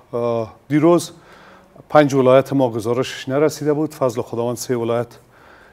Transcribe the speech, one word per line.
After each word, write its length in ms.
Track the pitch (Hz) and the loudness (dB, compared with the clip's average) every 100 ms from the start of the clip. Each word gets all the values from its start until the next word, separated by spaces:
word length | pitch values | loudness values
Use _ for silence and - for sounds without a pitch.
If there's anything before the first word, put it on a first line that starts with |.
| _ | _
اه، 400 | 123 120 117 110 - - | -6 -2 -4 -6 -12 -4
دیروز 420 | 147 160 170 - - - - - - _ - - | 2 4 4 0 -14 -20 -20 -20 -20 _ -20 0
پنج 260 | 151 147 | 4 4
ولایت 380 | 135 127 131 131 | 4 6 4 4
ما 180 | 139 127 | 0 0
گزارشش 580 | 113 107 120 131 - - | -2 -4 -4 -4 -8 -6
نرسیده 440 | 135 151 151 151 | -2 -2 -2 -4
بود. 220 | 147 151 | -2 -4
فضل 280 | - 131 117 | -2 -4 -4
خداوند 340 | - 117 120 117 | -8 -6 -6 -6
سه 200 | - 123 | -6 -4
ولایت 300 | 117 117 120 - _ _ - - - | -2 -4 -6 -12 _ _ -20 -20 -20